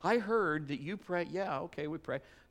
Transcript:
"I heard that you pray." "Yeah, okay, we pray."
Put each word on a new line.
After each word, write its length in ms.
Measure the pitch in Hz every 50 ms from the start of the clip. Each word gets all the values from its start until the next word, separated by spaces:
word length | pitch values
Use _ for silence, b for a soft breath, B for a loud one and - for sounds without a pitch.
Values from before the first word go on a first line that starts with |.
| B
"I 140 | 180 226
heard 520 | 240 208 202 226 226 202 165 151 156 151 139
that 120 | 143 120
you 160 | 139 160 202
pray." 280 | 202 - - 180 175 175
"Yeah, 340 | - 151 185 196 185 151 135
okay, 260 | 165 170 - - 147
we 120 | 151 160 156
pray." 220 | - - 135 139 - B B B B B